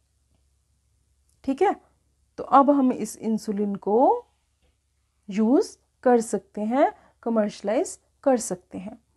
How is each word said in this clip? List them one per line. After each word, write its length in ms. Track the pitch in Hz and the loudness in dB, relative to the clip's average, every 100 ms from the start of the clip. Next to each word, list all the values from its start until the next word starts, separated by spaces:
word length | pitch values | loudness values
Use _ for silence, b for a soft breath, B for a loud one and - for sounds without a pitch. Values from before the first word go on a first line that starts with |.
| _ _ _ _ _ _ _ _ _ _ _ _ _ _ - | _ _ _ _ _ _ _ _ _ _ _ _ _ _ -6
ठीक 160 | 269 | 0
है। 140 | 381 - _ _ _ _ _ - | 0 -2 _ _ _ _ _ -16
तो 40 | |
अब 260 | - 262 277 | 2 4 4
हम 200 | 285 254 | 4 2
इस 260 | - 220 - | -2 -8 -8
इंसुलिन 560 | 220 214 - 202 208 196 | -6 -4 -4 -4 -4 -4
को 480 | 196 220 311 480 - _ _ _ _ _ _ _ _ _ - | 0 2 2 2 -4 _ _ _ _ _ _ _ _ _ -8
यूज़ 460 | 190 220 302 - - _ _ | -2 2 2 0 -8 _ _
कर 180 | 254 240 | 2 2
सकते 400 | 226 202 _ 208 | 2 -6 _ -10
हैं, 300 | 214 262 381 b b b | -4 0 0 b b b
कमर्शलाइज 760 | 233 226 208 - 202 247 403 - _ _ | -4 -2 -2 -4 -4 -2 -4 -10 _ _
कर 140 | 269 247 | 0 0
सकते 380 | - 180 _ 190 | -2 -10 _ -16
हैं। 200 | 190 - _ | -14 -18 _